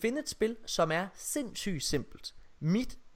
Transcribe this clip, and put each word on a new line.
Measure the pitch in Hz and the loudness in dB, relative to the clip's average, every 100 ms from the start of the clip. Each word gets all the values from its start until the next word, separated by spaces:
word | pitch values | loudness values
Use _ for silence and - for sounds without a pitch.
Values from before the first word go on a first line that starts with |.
finde | 226 285 | 2 0
et | 294 | -2
spil, | - 220 233 - | 2 2 2 0
som | - 160 | 4 4
er | 160 190 | 4 0
sindssygt | - - 302 240 - 208 156 | -6 -2 -2 -2 -2 -2 0
simpelt. | - 143 - - - - - - | 2 2 0 -8 -12 -12 -16 -2
Mit, | 151 202 254 - - | 2 4 2 -4 -8